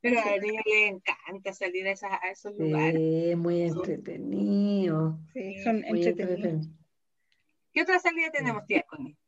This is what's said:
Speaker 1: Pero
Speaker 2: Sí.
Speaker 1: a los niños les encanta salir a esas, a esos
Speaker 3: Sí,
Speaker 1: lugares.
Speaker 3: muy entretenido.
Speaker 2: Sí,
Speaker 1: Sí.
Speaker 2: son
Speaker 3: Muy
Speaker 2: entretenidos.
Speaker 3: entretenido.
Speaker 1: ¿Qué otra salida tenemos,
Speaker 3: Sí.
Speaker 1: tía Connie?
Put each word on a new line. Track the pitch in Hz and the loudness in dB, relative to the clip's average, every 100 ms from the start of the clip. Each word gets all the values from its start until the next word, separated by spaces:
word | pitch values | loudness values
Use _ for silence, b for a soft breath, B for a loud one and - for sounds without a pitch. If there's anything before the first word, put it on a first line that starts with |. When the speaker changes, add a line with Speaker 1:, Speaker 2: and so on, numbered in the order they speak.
Speaker 1:
Pero | 240 240 | 4 2
Speaker 2:
Sí. | 208 | 2
Speaker 1:
a | 202 | 0
los | 208 | 0
niños | 214 214 | -2 2
les | 214 208 | 4 4
encanta | 190 - - 160 196 196 | 0 -6 -6 -8 -8 -8
salir | 190 190 180 190 | -6 -6 -4 -4
a | |
esas, | 196 196 190 | -4 -4 -4
a | 185 | -4
esos | 196 208 208 | -8 -12 -2
Speaker 3:
Sí, | |
Speaker 1:
lugares. | 160 151 156 160 160 160 170 170 | 2 4 4 4 2 2 2 2
Speaker 3:
muy | 170 175 | 2 2
entretenido. | 170 160 190 156 - 170 185 196 202 202 202 202 185 156 160 160 160 | 0 -2 -4 -4 -8 -8 -4 -2 2 2 2 2 2 2 0 -2 -10
Speaker 2:
Sí, | 254 190 196 | -10 -10 -4
Speaker 1:
Sí. | |
Speaker 2:
son | 196 220 | 0 0
Speaker 3:
Muy | - 214 175 | 0 2 2
Speaker 2:
entretenidos. | 175 190 180 | 2 -2 -2
Speaker 3:
entretenido. | 190 160 156 - _ _ _ _ _ _ _ _ _ | -2 -2 -6 -12 _ _ _ _ _ _ _ _ _
Speaker 1:
¿Qué | 294 | -4
otra | 339 359 | 2 2
salida | 359 330 320 | 2 0 -2
tenemos, | 302 254 220 | -2 -2 -4
Speaker 3:
Sí. | - | 0
Speaker 1:
tía | 370 | -2
Connie? | - 302 262 - | -2 -12 -14 -16